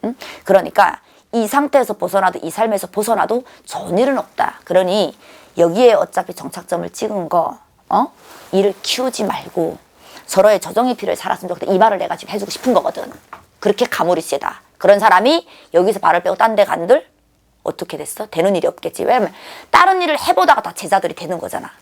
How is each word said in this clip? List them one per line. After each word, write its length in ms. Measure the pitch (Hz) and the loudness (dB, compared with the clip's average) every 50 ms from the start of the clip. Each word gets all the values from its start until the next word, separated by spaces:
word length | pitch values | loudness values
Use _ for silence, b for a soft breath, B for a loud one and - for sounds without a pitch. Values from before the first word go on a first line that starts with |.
| - | -6
응? 100 | 214 247 B B B B B B | -8 -8 B B B B B B
그러니까 560 | - 196 196 - 165 - - 196 170 - - b b b b b b - | 4 4 4 4 2 2 2 2 2 2 -4 b b b b b b -4
이 140 | 233 226 | -2 -2
상태에서 480 | 208 - 277 285 285 - 277 247 - 208 | 0 0 0 0 2 2 2 2 2 -4
벗어나도 460 | - - 180 185 196 190 185 175 - - | -6 -6 -2 0 2 0 0 0 -2 -10
이 80 | 165 | -10
삶에서 380 | - - 220 226 214 196 - 175 | -4 -2 -2 0 0 -4 -4 -6
벗어나도 560 | - - 214 220 233 190 160 - 220 247 262 B B B B | -6 -6 -2 -2 0 0 0 -2 -2 -4 -4 B B B B
좋은 320 | - - - - - - | -12 -12 -12 -8 -2 0
일은 220 | - 254 262 277 233 | 2 2 2 0 -2
없다. 420 | - - _ - - - - - _ | -4 -8 _ -4 -4 -4 -4 -10 _
그러니 520 | - 175 180 185 180 185 214 190 147 127 B B B B B B B B | 0 2 2 2 2 0 0 0 -2 -4 B B B B B B B B
여기에 380 | - 170 170 165 208 254 247 220 | 2 2 2 4 6 6 6 6
어차피 400 | - - - - - 180 - 180 | 6 2 0 -2 -6 -6 -6 -12
정착점을 540 | - - 170 - - 175 - 180 170 170 170 | -12 -12 -12 -12 -14 -8 -6 -6 -6 -6 -8
찍은 380 | - - 226 214 214 196 175 156 | -8 -8 -8 -6 -4 -6 -6 -2
거, 300 | - 175 160 - - - _ _ _ _ _ _ | 0 0 0 -2 -4 -10 _ _ _ _ _ _
어? 240 | - 190 254 311 _ B B B B B B B - | 0 0 0 -2 _ B B B B B B B 0
일을 220 | 190 196 202 190 - - | 2 2 2 0 -2 -8
키우지 420 | - - - 254 262 240 - 220 | -8 -6 -4 -4 -4 -4 -4 -4
말고 540 | 190 - - - - - 180 165 165 170 - _ _ _ B B B B B B | -4 -4 -8 -10 -8 -6 -4 -4 -4 -6 -10 _ _ _ B B B B B B
서로의 340 | - - 196 190 214 214 185 | -2 2 4 4 4 4 2
조정의 340 | - 165 175 220 247 254 247 | -2 -4 -2 -2 0 0 -2
필요에 200 | 247 - 185 175 | -4 -4 -6 -6
살았으면 320 | - - 190 - 185 - 180 175 | -6 -4 -6 -6 -6 -6 -10 -10
좋겠다. 180 | 175 - - 196 | -8 -4 -2 2
이 60 | 185 | 4
말을 200 | 208 226 208 185 | 4 2 2 0
내가 180 | 170 - 175 | -4 -6 -8
지금 180 | 175 - - - | -10 -10 -10 -8
해주고 160 | 208 202 202 | -8 -8 -8
싶은 240 | - - - 254 240 | -10 -6 -2 2 2
거거든. 360 | 190 - - - - - - - - _ _ - - _ _ _ _ | 2 2 0 -6 -6 -12 -12 -14 -20 _ _ -20 -20 _ _ _ _
그렇게 240 | - 202 202 - 247 | -2 -2 0 0 -2
가물이 340 | - - - 170 170 180 165 | -4 -2 -4 0 0 0 -2
세다. 400 | - - - 139 - - - - _ _ _ _ | -2 -4 -6 -6 -6 -8 -10 -10 _ _ _ _
그런 200 | - 185 202 202 | 4 4 4 6
사람이 460 | 214 220 185 185 208 254 320 339 - B B B B B B | 6 4 4 6 4 4 2 2 -2 B B B B B B
여기서 240 | 170 180 196 220 196 | 2 2 2 0 0
발을 220 | - 170 165 175 175 | 2 2 2 2 0
빼고 140 | 180 185 | -2 0
딴 180 | - - 226 220 | 2 0 2 4
데 100 | 208 202 | 2 2
간들 420 | - - 170 170 180 247 320 - _ _ _ _ _ _ _ _ _ _ _ _ | 2 2 -6 2 2 2 2 2 _ _ _ _ _ _ _ _ _ _ _ _
어떻게 320 | - 165 - 180 - - 151 | -10 -8 -8 -10 -12 -12 -12
됐어? 280 | - - - - 214 208 | -12 -12 -12 -12 -12 -8
되는 240 | - 160 170 196 202 | -6 -2 0 0 0
일이 100 | 175 - - | 0 0 -2
없겠지. 360 | - - - 170 - - - | -4 -4 -10 -10 -8 -6 -2
왜냐면 280 | - - 254 214 165 196 B B B B B B B | 0 0 0 0 -2 -6 B B B B B B B
다른 300 | - - 349 381 381 370 | 2 4 4 4 4 2
일을 180 | 359 339 311 - | 0 -2 -2 -2
해보다가 420 | - - 349 - 370 - 190 - - | 0 0 2 2 4 4 4 2 2
다 100 | - 175 | -8 -12
제자들이 420 | - - 175 196 190 190 170 - | -10 -4 0 0 0 0 -2 -6
되는 240 | - 175 156 180 165 | -8 -10 -8 -8 -8
거잖아. 320 | - - - - - - - _ | -8 -10 -10 -10 -12 -12 -20 _